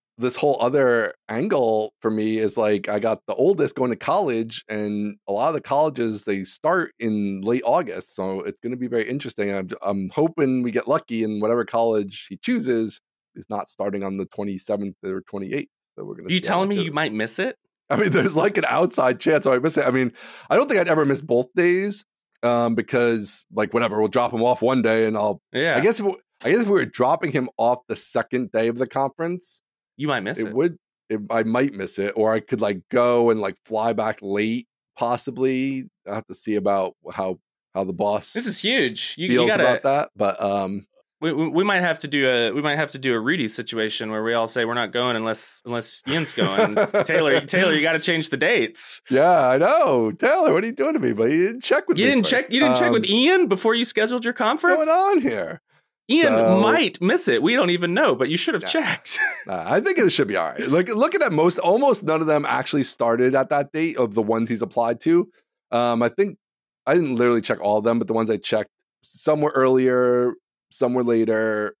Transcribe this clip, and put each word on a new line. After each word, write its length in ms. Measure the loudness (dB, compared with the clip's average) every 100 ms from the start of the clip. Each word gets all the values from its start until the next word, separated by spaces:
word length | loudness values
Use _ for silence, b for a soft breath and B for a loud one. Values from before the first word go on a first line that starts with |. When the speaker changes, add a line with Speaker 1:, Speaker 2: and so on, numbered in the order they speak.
| _ -6
Speaker 1:
this 180 | -4 0
whole 200 | 0 0
other 540 | 0 2 2 2 0 -6 -8
angle 640 | -4 -2 0 2 0 -2 -4
for 80 | -2
me 260 | 0 0 0
is, 200 | -2 0
like, 300 | 0 0 -2
I 100 | -2
got 220 | -2 -2 -4
the 80 |
oldest 400 | 0 2 2 0
going 160 | -2 -4
to 60 | -2
college, 640 | -2 0 0 -2 -4 -10 -8
and 480 | -6 -4 -4 -6 -8 -6
a 60 |
lot 160 | -2 -2
of 60 |
the 60 | -2
colleges, 640 | -2 0 0 -2 -4 -4
they 200 | -4 -6
start 480 | -6 -4 0 0 -2 -4
in 400 | -4 -2 -2 -4
late 220 | -2 0
August, 500 | 0 0 -2 -8 -10
so 260 | -8 -6 -6
it's 160 | -8 -10
gonna 140 | -10 -8
be 120 | -4
very 200 | -2 -2
interesting. 460 | -6 -8 -6 -4
I'm, 160 | -4 -6 -6
I'm 280 | -4 -4 -4
hoping 520 | -2 -2 0 0 0
we 80 | -2
get 160 | -2 -2
lucky 360 | -2 -2 -4
and 160 | -2 -2
whatever 240 | 0 0
college 600 | 0 0 2 0 -2 -10 -16
he 80 | -8
chooses 640 | -4 -2 0 0 -2 -8 _ _ _
is 120 | -20 -10
not 200 | -10 -8
starting 340 | -8 -6 -4
on 140 | -6 -6
the 80 | -8
twenty-seventh 720 | -8 -8 -8 -6 -6 -6 -10
or 180 | -10 -10
twenty-eighth. 480 | -10 -10 -8 -8 -8 _ _ -16
So 60 |
we're 100 | -14 -12
gonna 120 | -4
Speaker 2:
Are 40 |
you 80 | -4
Speaker 1:
see 40 | 0
how 60 | -2
Speaker 2:
telling 120 | 0
Speaker 1:
that 40 | -2
Speaker 2:
me 60 |
you 80 | -2
Speaker 1:
goes. 40 |
Speaker 2:
might 180 | -2 -2
miss 240 | -2 -4 -4
it? 180 | -6 -8 _ _ -4
Speaker 1:
I 60 | 0
mean, 140 | 2
<laughs> 20 |
there's, 220 | 2 2 2
like, 200 | 0 0
an 80 | 0
outside 520 | 2 2 2 2 2
chance 240 | 2 2 4
I 40 |
might 120 | 2
miss 140 | 2 0
it. 80 |
I 60 | 2
mean, 240 | 2 0 B B B B
I 80 | 2
don't 100 | 4
think 140 | 2
I'd 80 | 2
ever 160 | 2
miss 160 | 2 0
both 320 | 0 0 2
days, 520 | 2 2 2 0 -6 -14 _ _ _
um, 320 | 0 2 2
because, 680 | 0 0 2 2 0 -4 -12 -8
like, 220 | -4 -2
whatever, 240 | 0 0 0
we'll 100 | 0
drop 240 | 2 0
him 100 | 0
off 200 | 0 2
one 180 | 2 2
day 240 | 2 2 2
and 80 | 0
I'll 260 | -2 -4 _
Speaker 2:
Yeah. 240 | -4 0 2
Speaker 1:
I 40 |
guess 200 | 2 0
if, 60 | -2 -4 _ _
I 80 | 0
guess 100 | 2
if 60 | 2
we 60 |
were 140 | 0 0
dropping 460 | 0 0 0 0
him 180 | -2 -4 0
off 220 | 2 0 -4
the 80 | -10
second 540 | -4 -4 -2 -4 -2
day 180 | -2 0
of 100 | -2
the 80 | -4
conference, 760 | -2 -4 -4 -6 -6 -12 -20 _ _ _ -8
Speaker 2:
You 100 | -4
might 120 | -2
miss 180 | -4 -6
Speaker 1:
it 80 | -4
Speaker 2:
it. 60 |
Speaker 1:
would, 240 | 0 -2 -4 _ _ -8
it, 100 | -6 -2
I 140 | -2
might 320 | 0 0 -2
miss 240 | -4 -8 -4
it, 160 | -4 0
or 160 | 0
I 80 | 0
could, 220 | -2 -2
like, 180 | -2 -4 -2
go 380 | 0 2 4 4
and, 120 | 2
like, 140 | -2 -8 -8
fly 260 | -2 -2
back 280 | 0 -2 -4
late, 440 | -4 -2 -2 -4 -8 _ _ -6
possibly. 880 | -4 -4 -6 -2 -2 0 -4 -6 -10 _ -12
I 40 |
have 120 | -10 -10
to 60 |
see 200 | -10 -4 -2
about 380 | 0 0 -2 -6 -10
how, 280 | -6 -6 -6 _ _ _
how 100 | -6
the 80 | -4
boss 400 | -2 -2 -2 -4
Speaker 2:
This 140 | -6 -2
is 120 | -2
huge. 560 | 0 0 0 -4 -8 -6
You, 100 | 0
you 60 |
Speaker 1:
feels 140 | 2 2
Speaker 2:
gotta 160 | 2
Speaker 1:
about 180 | 2 2
that, 280 | 0 0 -2 -2
but, 260 | -2 0
um, 440 | -2 -2 -2 -6 -12 _ _ _
Speaker 2:
we, 120 | -4
we, 140 | -2 0
we 160 | 0
might 200 | 0 0
have 180 | 0 -2
to 80 | -4
do 200 | 0 2
a, 220 | 2 0
we 120 | 0
might 120 | -2
have 160 | -2 -4
to 60 | -4
do 160 | -2
a 60 | 0
Rudy 260 | 0 -2 -2
situation 640 | -6 -6 -4 -2 -4 -6
where 140 | -4
we 100 | -2
all 140 | -2 -2
say 160 | -2
we're 100 | -2
not 160 | -2 -2
going 240 | -2 -2
unless, 480 | -2 -4 -4 -8 -10
unless 380 | -8 -6 -6 -8 -4
Ian's 240 | -4 -2
going. 420 | -2 0 2 0
Speaker 1:
<laughs> 300 | 2 0 0
Speaker 2:
Taylor, 360 | 0 2 2 2
Taylor, 300 | 0 2 2
you 80 | 2
gotta 200 | 2 0
change 300 | 0 -2 -2
the 60 | 0
dates. 640 | 2 2 0 -2 -4 -4 0
Speaker 1:
Yeah, 400 | 4 6 6 4
I 60 | 4
know. 540 | 4 4 4 2 0
Taylor, 420 | 0 2 4 4
what 120 | 2
are 20 | 0
you 60 |
doing 220 | -2 0
to 40 | 0
me? 140 | 0
But 180 | 2 2
you 160 | 2 0
didn't 160 | -2
check 240 | 0 0 2
with 100 | 2
Speaker 2:
You 100 | 2
Speaker 1:
me 40 |
Speaker 2:
didn't 140 | 2
Speaker 1:
first. 60 | 2
Speaker 2:
check, 180 | 0 0
you 80 | 2
didn't 160 | 2 4
check 120 | 2
Speaker 1:
Um, 40 |
Speaker 2:
with 100 | 2 2
Ian 400 | 2 4 4 2
before 260 | 0 0 0
you 80 |
scheduled 400 | 0 0 0 -2
your 80 | -4
Speaker 1:
what's 300 | -2 -2 0
going 140 | 2 2
Speaker 2:
conference? 100 | 4
Speaker 1:
on 320 | 4 4 2
here? 400 | 0 -2 -6 -10 _ _ _ _ 0
Speaker 2:
Ian 160 | 4 4 4
Speaker 1:
So 220 | 4 4
Speaker 2:
might 400 | 4 4 2 0
miss 280 | 2 2 2
it. 120 | 2
We 140 | 2
don't 160 | 2 2
even 240 | 0 0
know, 220 | 2 2 2
but 120 | 0
you 80 | 0
should 180 | -2
have 100 | -2
Speaker 1:
Nah. 40 | -2
Speaker 2:
checked. 500 | -2 -2 -4 -2 0
<laughs> 220 | -2 -4 -8
Speaker 1:
Nah, 180 | -6 -2
I 80 | 0
think 180 | 0 2
it 120 | 2
should 160 | 2 0
be 80 | 0
all 120 | -2
right. 160 | -4 0
Like, 200 | 0 0
looking 340 | 0 0 2
at 80 | 0
most, 260 | 2 2 2
almost 420 | 2 4 4 2
none 160 | 0 0
of 60 | 2
them 160 | 2 2
actually 360 | -2 0 -2
started 520 | -2 0 2 4 4 2
at 120 | 2
that 200 | 0 0
date 240 | -2 -2 0
of 180 | 0
the 80 | 0
ones 260 | 0 0 -2
he's 140 | -4
applied 380 | -4 -2 -2 0
to. 280 | 2 2 0 b _ _ _
Um, 280 | 0 0 2
I 60 | 0
think 280 | 0 -4 -6 _ _ _ _ 0
I 80 |
didn't 200 | 2 2
literally 260 | 2 2 2
check 200 | 0 -2
all 180 | 0 2
of 60 |
them, 140 | 2 0
but 80 | 0
the 40 |
ones 160 | 0 0
I 60 | -2
checked, 320 | -2 -2 -2 _ _ _
some 380 | -20 -4 0 0
were 100 | 2
earlier, 800 | 2 4 4 4 4 4 2 2 -2 _ _ _
some 240 | -4 -2
were 80 | 0
later. 720 | 2 2 2 0 0 -2 -4 -8